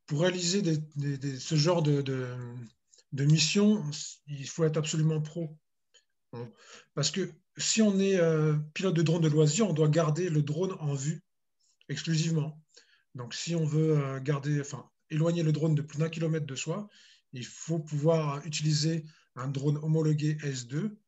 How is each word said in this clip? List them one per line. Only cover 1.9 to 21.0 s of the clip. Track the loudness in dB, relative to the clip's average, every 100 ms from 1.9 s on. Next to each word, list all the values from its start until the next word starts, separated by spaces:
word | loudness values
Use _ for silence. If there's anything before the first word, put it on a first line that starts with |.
| 2
de, | 0 -4 -6 -8 -12 -12 -16 _ _ _ _
de | 0
mission, | 4 4 4 4 4 4 0 -8 -12 -16 -12
il | -10 -8
faut | 0
être | 0 2
absolument | 0 0 2 0
pro. | -2 -6 -8 -10 _ _ _ _ _ _ _
Bon, | -12 -12 -14 -20 -20 -10
parce | -4 -4
que | -2 -6 -10 _ -6
si | -2 2
on | 4 4
est, | 4 4
euh, | 4 4 2 2 -2
pilote | -2 0
de | 2
drone | 4 4
de | 4
loisir, | 4 4 4 2
on |
doit | 2 4
garder | 4 2 0 0
le | 0
drone | 0 0 -2 -4
en | -4
vue | -4 -4 -6 -10 _ _ _ _ _ -10
exclusivement. | -8 -2 0 0 0 -2 -6 _ _ _ _ _ -14
Donc, | -12
si | -10 -4 -2
on |
veut, | 0 2 4 2
euh, | 0 -2
garder, | -2 -2 0 -2
enfin, | -2 -10 -16 _ _
éloigner | 0 2 2
le | 2
drone | 2 2
de | 0
plus | -2 -4
d'un | -4
kilomètre | -2 -2 -2 -4
de |
soi, | -8 -6 -8 -8 -16 -20 _ _
il | -14
faut | -14 -12 -6 -6
pouvoir | -4 0 2 2 2 -4 -6
utiliser | -4 0 2 0 -2 -4 -16 _
un | -10 -6
drone | -2 -2 -2
homologué | 0 0 2 0 0 -2
S | -4 -8 -8
deux | -6 -6 -8